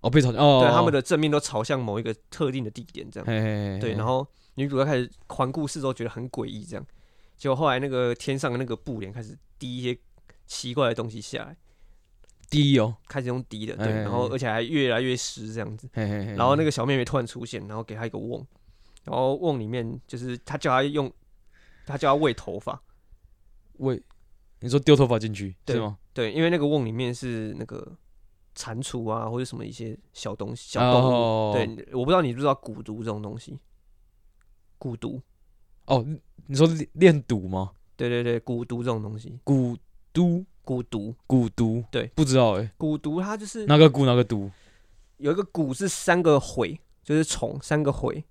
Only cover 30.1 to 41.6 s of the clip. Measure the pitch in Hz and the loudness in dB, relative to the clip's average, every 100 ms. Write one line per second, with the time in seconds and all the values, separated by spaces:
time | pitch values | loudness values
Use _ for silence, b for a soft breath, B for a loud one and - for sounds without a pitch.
30.1 | - 104 104 104 120 - 127 123 123 127 | -12 -10 -8 -8 -10 -6 2 6 6 6
31.1 | 123 117 110 107 104 113 110 - 127 135 | 4 2 2 2 0 -2 -6 -8 -4 2
32.1 | 185 143 120 143 135 - 107 - 107 113 | 4 2 0 0 0 -6 -12 -10 -8 -6
33.1 | 107 104 113 - 135 _ _ _ _ _ | -6 -8 -12 -14 -18 _ _ _ _ _
34.1 | _ _ _ _ _ _ _ 131 117 117 | _ _ _ _ _ _ _ -10 -8 -8
35.1 | 131 - _ _ _ _ - - 131 123 | -10 -14 _ _ _ _ -20 2 2 2
36.1 | 156 _ - - 135 165 160 - - 180 | -8 _ -20 -6 4 4 4 -6 6 6
37.1 | 151 - 113 92 92 95 - - - 120 | 6 0 -2 0 -4 -4 -8 -20 -6 -2
38.1 | 120 120 117 - 120 120 120 120 113 104 | 0 0 -2 -2 -6 -4 -4 -2 -2 -6
39.1 | 107 120 123 - 139 123 120 - - - | -10 -14 -10 0 2 2 -4 -14 -20 -4
40.1 | 160 175 175 190 - - 127 120 110 104 | 2 2 2 -4 -16 -6 -6 -4 -6 -6
41.1 | 123 - 131 113 - | -10 2 2 4 2